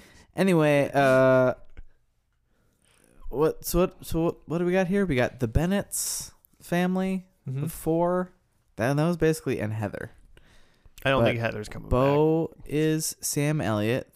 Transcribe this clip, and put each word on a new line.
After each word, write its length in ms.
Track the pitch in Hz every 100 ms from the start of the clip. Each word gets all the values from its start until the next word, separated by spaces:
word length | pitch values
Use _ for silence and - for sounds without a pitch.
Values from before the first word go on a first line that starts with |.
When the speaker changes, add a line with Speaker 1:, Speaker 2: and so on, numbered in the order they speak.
| - - - -
Speaker 1:
Anyway, 540 | 190 170 151 143 139
uh, 600 | 143 135 131 131 131 127 - - - - - _ _ _ _ _ _ _ _ _ _ _ _ -
what, 340 | 120 151 -
so 160 | - 170
what, 260 | 185 - -
so 160 | 165
what, 260 | 127 - -
what 100 | 165
do 60 |
we 80 | 180
got 140 | 185 180
here? 180 | 202
We 120 | 190 127
got 240 | 120 -
the 80 | 117
Bennett's 840 | 117 170 196 - - - - - - _ _
family 640 | - 175 180 185 190 185 180 _ -
Speaker 2:
Mm-hmm. 160 | 131
Speaker 1:
of 80 | 156
four. 600 | - 160 165 175 180 180 _ _ _ _ -
That, 180 | 120 143
that 100 | 165
was 100 | 175
basically, 420 | 160 156 - 117
and 120 | 107
Heather. 400 | 110 104 - - - - - - - - _ - -
Speaker 3:
I 60 | 135
don't 120 | 135
Speaker 1:
But 60 | 117
Speaker 3:
think 120 | 120
Heather's 280 | 113 110 107
coming 180 | 110 107
Speaker 1:
Bo 600 | 127 139 143 156 160 160
Speaker 3:
back. 180 | - -
Speaker 1:
is 480 | 151 156 156 156 -
Sam 400 | - 151 143 156
Elliott, 460 | - 107 107 123 -